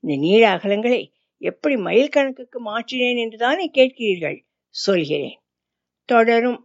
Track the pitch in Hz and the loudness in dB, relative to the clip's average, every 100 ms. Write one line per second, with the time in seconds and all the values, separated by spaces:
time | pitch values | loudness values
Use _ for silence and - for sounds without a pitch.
0 | - 143 151 208 226 180 196 202 233 247 | -4 -2 2 4 4 2 -2 -2 0 -2
1 | - _ _ _ - - 302 269 175 202 | -4 _ _ _ -10 -6 -4 -2 2 2
2 | 285 285 269 262 247 254 226 214 233 254 | 2 0 -2 -4 -14 -12 -8 -8 -8 -4
3 | 247 240 226 220 233 320 349 - 262 262 | -2 -2 -4 -4 -2 -2 -2 2 2 2
4 | 226 180 151 - _ _ _ - - 185 | -4 -2 -4 -8 _ _ _ -8 -2 0
5 | 147 147 131 - _ _ _ _ _ _ | 0 -4 -6 -12 _ _ _ _ _ _
6 | - 240 226 233 240 240 | 0 4 4 4 2 -4